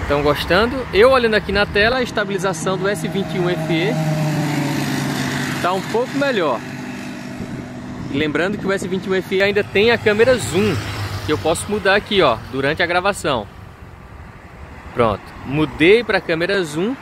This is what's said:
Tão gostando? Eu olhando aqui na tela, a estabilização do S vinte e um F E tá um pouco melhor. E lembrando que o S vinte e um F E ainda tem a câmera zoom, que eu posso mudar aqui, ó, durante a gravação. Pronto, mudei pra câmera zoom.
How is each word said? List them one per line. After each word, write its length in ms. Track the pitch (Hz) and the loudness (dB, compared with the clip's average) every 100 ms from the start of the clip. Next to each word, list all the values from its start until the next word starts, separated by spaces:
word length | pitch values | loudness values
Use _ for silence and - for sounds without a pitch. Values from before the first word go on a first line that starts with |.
| - | 0
Tão 140 | 143 | 2
gostando? 540 | 147 143 - 175 233 262 247 | 2 0 2 2 2 0 0
Eu 180 | 180 240 | 6 6
olhando 240 | 262 233 | 6 4
aqui 180 | 214 - | 0 0
na 140 | 196 208 | 0 2
tela, 320 | 208 214 254 | 2 2 2
a 40 | |
estabilização 760 | 254 - 202 196 190 180 190 185 | -2 -2 -2 -2 -2 -2 -2 -2
do 120 | 190 | -2
S 180 | 202 202 | -2 -4
vinte 280 | 190 170 160 | -4 -4 -2
e 20 | |
um 100 | 180 | 0
F 240 | 170 160 | -2 0
E 200 | 160 190 233 156 156 151 156 147 143 139 - - - - - - - - - | 0 0 0 0 0 0 0 0 0 -2 -2 -2 -2 -2 -2 -4 -4 -4 -2
tá 100 | 175 | -2
um 80 | 190 | -2
pouco 360 | 185 220 247 269 | -2 -2 -2 -2
melhor. 420 | 277 233 156 113 - - - - - - - - - - - - - - - | 0 0 0 -2 -4 -10 -10 -10 -10 -12 -12 -10 -10 -10 -10 -12 -12 -12 -6
E 40 | 135 | -2
lembrando 420 | 156 147 180 208 | 0 0 -2 -2
que 80 | 185 | -2
o 60 | |
S 140 | 196 190 | -2 -2
vinte 180 | 190 190 | -4 0
e 40 | |
um 40 | |
F 220 | 190 - 190 | -2 0 2
E 60 | |
ainda 200 | 196 202 | 2 2
tem 300 | 196 190 220 | 0 2 4
a 60 | 233 | 4
câmera 360 | 214 208 233 254 | 2 4 4 4
zoom, 380 | 160 156 208 135 - - - - | 2 2 2 0 -4 -6 -6 -6
que 80 | - | -2
eu 60 | 151 | 0
posso 320 | 156 160 - | 0 0 -2
mudar 240 | 208 196 | 0 4
aqui, 280 | 202 208 202 | 2 2 4
ó, 140 | 151 110 - | 4 2 -2
durante 320 | 131 135 165 | -2 -2 0
a 40 | 175 | 2
gravação. 600 | 175 185 190 165 131 101 - - - - - - - - - - - - - - | 2 0 -2 -2 -2 -2 -14 -20 -20 -20 -20 -20 -18 -18 -20 -20 -18 -18 -16 -14
Pronto, 280 | - 117 98 - - | 0 2 0 -6 -14
mudei 580 | 127 143 151 120 160 220 | -6 -2 -2 2 6 6
pra 180 | 226 190 | 4 -2
câmera 420 | - 165 175 196 | 0 -2 0 0
zoom. 320 | 165 151 202 269 | -2 -2 -2 -4